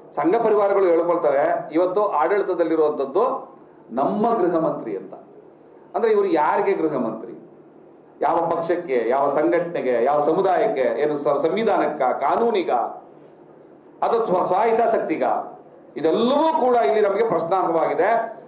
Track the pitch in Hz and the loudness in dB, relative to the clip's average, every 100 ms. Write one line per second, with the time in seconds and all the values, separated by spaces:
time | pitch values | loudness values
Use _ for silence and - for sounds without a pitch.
0 | - - 156 226 220 208 196 196 185 165 | -12 -4 0 2 2 2 2 2 2 2
1 | 170 165 151 135 160 175 - 156 185 202 | 2 0 0 2 0 -2 -2 0 0 0
2 | 208 147 170 202 185 170 165 160 151 135 | 0 0 0 0 0 -2 0 2 2 0
3 | 131 160 247 - - - - - - 117 | -2 0 0 -2 -10 -20 -20 -20 -10 -4
4 | 151 208 233 - 170 170 151 - 117 95 | -2 0 0 2 0 0 -2 -4 -6 -10
5 | 95 - - - - - - - - 190 | -10 -18 -20 -20 -20 -20 -20 -20 -10 -4
6 | 220 208 190 160 156 202 196 165 156 135 | 0 2 2 2 2 2 0 0 -2 -2
7 | 113 - - - - - - - - - | -4 -6 -12 -16 -20 -20 -20 -20 -20 -20
8 | - - 165 165 170 156 - 170 131 123 | -20 -4 -2 0 0 -2 -2 -2 0 -2
9 | 113 135 143 151 165 170 170 - 127 120 | 0 0 2 2 2 0 -2 -4 -2 0
10 | 123 147 160 170 190 170 - 131 127 - | 2 2 2 2 2 2 0 0 0 0
11 | 151 147 151 143 160 196 220 175 147 - | -2 -2 -2 0 0 0 0 0 0 -2
12 | 127 - 139 190 233 208 151 123 - - | -2 0 0 0 0 0 0 -2 -2 -8
13 | - - - - - - - - - - | -18 -20 -20 -20 -20 -20 -20 -20 -20 -6
14 | 185 226 226 180 170 185 226 226 233 220 | -2 0 0 -2 0 0 2 2 2 0
15 | - 139 120 101 - - - - - - | -2 -2 -2 -2 -6 -16 -20 -20 -16 -4
16 | 156 190 233 294 320 226 247 240 208 214 | 0 2 2 2 2 2 2 2 2 2
17 | 202 196 226 165 165 185 170 165 147 147 | 2 2 0 0 0 0 0 0 0 2
18 | 196 226 - - | 2 2 -2 -10